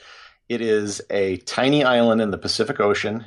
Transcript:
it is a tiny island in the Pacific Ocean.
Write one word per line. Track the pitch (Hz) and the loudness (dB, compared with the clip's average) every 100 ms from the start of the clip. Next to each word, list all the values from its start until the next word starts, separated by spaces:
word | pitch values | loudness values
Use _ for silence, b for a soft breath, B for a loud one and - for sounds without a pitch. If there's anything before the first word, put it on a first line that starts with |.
| B B B B - | B B B B -6
it | 117 | -4
is | 113 107 104 98 - | 0 0 0 -8 -4
a | 101 95 92 | -2 -2 -2
tiny | - - 131 147 | -4 -2 2 2
island | 131 123 117 110 | 4 4 4 2
in | 107 | 0
the | 90 | -4
Pacific | 98 - 110 - | -4 -2 -2 0
Ocean. | 104 101 104 110 | 0 0 -2 -6